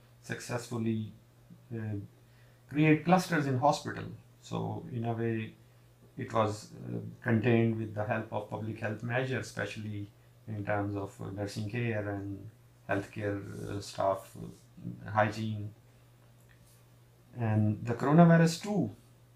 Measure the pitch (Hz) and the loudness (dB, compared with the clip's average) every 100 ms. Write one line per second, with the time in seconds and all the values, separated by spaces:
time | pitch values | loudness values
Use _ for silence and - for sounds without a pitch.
0 | - - - 117 - 123 - 117 113 113 | -20 -20 -10 -10 -6 -8 -6 -2 0 0
1 | 107 - - _ - - - 113 107 104 | -4 -10 -20 _ -20 -20 -10 -8 -4 -6
2 | 101 - - - - - - 143 156 151 | -8 -18 -20 -20 -20 -20 -4 4 6 6
3 | 170 185 - 160 139 127 143 151 113 - | 6 4 4 0 2 4 4 2 -4 -8
4 | 110 110 - - - 113 110 107 110 117 | -10 -12 -20 -20 -8 -4 -4 -6 -6 -4
5 | 117 113 117 113 110 - - - - _ | -2 -2 -2 -2 -6 -12 -20 -20 -20 _
6 | - - 110 113 104 104 - 120 123 117 | -18 -12 -2 0 2 0 -10 -14 -8 -8
7 | 110 - 120 113 117 117 113 110 110 101 | -8 -4 2 4 6 6 4 2 -4 -4
8 | 110 110 110 110 - 110 110 110 110 - | -2 -4 -4 -6 -6 -6 -6 -6 -6 -6
9 | 120 123 131 117 107 - 104 110 107 104 | -4 -2 -2 -4 -6 -6 -6 -6 -8 -8
10 | 101 - - - - 107 101 104 101 101 | -10 -14 -20 -20 -10 -6 -2 -2 -2 -4
11 | 98 - 110 98 101 113 104 117 117 107 | -6 -10 -10 -6 -6 -4 -6 -2 -2 -2
12 | 101 101 101 98 - - - _ - 101 | -4 -6 -8 -10 -12 -20 -20 _ -4 -4
13 | - 110 104 101 104 110 104 101 - - | -4 -6 -4 -4 -8 -10 -8 -8 -8 -2
14 | 98 95 - - 113 - - - 117 - | 0 0 -6 -14 -14 -16 -20 -14 -12 -12
15 | - 104 107 107 110 107 104 - - - | -4 2 2 0 -4 -4 -8 -12 -20 -20
16 | - - - - - - - - _ - | -20 -20 -20 -20 -20 -20 -20 -20 _ -20
17 | - _ - 120 113 107 107 107 117 120 | -20 _ -18 -4 2 4 4 0 -4 -2
18 | 139 156 170 165 165 - 208 202 110 - | 6 10 10 10 6 2 -2 0 -2 -6
19 | - - - | -20 -20 -20